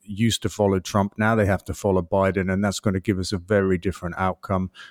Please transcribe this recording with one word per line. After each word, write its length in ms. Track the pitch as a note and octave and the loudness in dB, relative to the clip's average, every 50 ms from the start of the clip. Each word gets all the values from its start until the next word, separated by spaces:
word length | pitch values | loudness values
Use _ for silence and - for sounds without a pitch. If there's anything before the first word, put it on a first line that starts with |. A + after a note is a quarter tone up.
used 400 | _ G#2+ G2+ G2+ A#2 A2 G2 - | _ -12 -2 0 0 0 0 0
to 60 | - G2 | -4 -6
follow 300 | - - G#2 G2 G2 F#2+ | 0 2 2 2 2 0
Trump. 360 | - - - G2+ G2 G2+ - A2 | -2 0 0 0 0 0 -2 0
Now 160 | G#2+ A2 A2+ | 0 2 4
they 120 | A2 G2+ | 4 4
have 180 | G2 F#2+ - - | 2 2 0 -2
to 100 | - - | -8 -10
follow 280 | - - G2+ F#2 F#2 | -2 0 0 0 0
Biden, 500 | E2+ - G2+ G2 F#2+ F#2+ F2+ G2 F2+ F#2+ | 0 0 0 2 2 2 2 0 0 0
and 100 | F#2 G2 | 0 0
that's 160 | G#2 G2+ F#2 - | 0 -2 -2 -2
gonna 220 | - G#2+ F#2+ F#2+ | -2 -2 -2 0
give 180 | - A2 F#2+ F#2 | 0 0 0 0
us 140 | F2+ - | -2 -4
a 60 | G#2 F2+ | -4 -6
very 400 | F2 G2+ G#2+ G2+ G2 F#2+ F#2 E2+ | -2 2 2 2 4 2 0 0
different 360 | - F#2+ - - F2+ E2+ E2 | 0 -4 -6 -4 -8 -8 -4
outcome 540 | - F#2 F#2 F2+ _ - - G2 F#2 F#2 F2+ _ - - - | -2 -2 -2 -2 _ -4 -2 -2 -2 -2 -4 _ -16 -20 -20